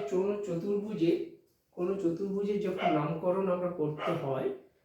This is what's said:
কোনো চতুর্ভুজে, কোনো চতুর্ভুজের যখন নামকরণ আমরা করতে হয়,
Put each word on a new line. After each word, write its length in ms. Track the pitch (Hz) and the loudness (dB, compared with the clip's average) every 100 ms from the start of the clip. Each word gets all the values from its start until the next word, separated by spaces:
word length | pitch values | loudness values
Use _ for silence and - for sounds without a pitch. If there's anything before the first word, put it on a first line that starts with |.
| - | 2
কোনো 340 | 185 196 208 | 0 0 -2
চতুর্ভুজে, 840 | 190 170 208 202 214 180 165 - - - _ _ _ | -2 -4 0 -2 -2 0 2 2 0 -12 _ _ _
কোনো 220 | - 180 | -4 -2
চতুর্ভুজের 640 | 196 170 165 196 196 202 202 | 0 0 0 -2 0 0 0
যখন 320 | 190 - 175 | 0 2 2
নামকরণ 560 | 151 151 165 180 190 190 | 4 2 0 0 2 2
আমরা 220 | 180 180 | 2 0
করতে 420 | 165 151 151 175 | 0 -2 0 -2
হয়, 380 | 165 139 135 - - - _ | -2 0 -2 -2 -4 -12 _